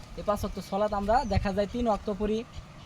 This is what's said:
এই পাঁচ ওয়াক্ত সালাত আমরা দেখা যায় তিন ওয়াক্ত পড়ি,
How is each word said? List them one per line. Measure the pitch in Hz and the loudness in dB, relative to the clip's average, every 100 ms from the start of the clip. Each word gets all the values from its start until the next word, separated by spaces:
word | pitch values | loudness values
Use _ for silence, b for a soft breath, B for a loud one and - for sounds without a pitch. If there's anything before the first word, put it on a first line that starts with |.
| - - | -12 -6
এই | 190 | -2
পাঁচ | 202 | 0
ওয়াক্ত | 202 202 - | 0 -4 -4
সালাত | 196 208 | 0 2
আমরা | 202 202 247 233 | 0 4 4 4
দেখা | 190 202 | 2 2
যায় | 190 202 | 0 0
তিন | 240 240 | 0 2
ওয়াক্ত | 196 214 196 | 2 0 -2
পড়ি, | 208 220 247 - - - | 0 0 -4 -14 -16 -18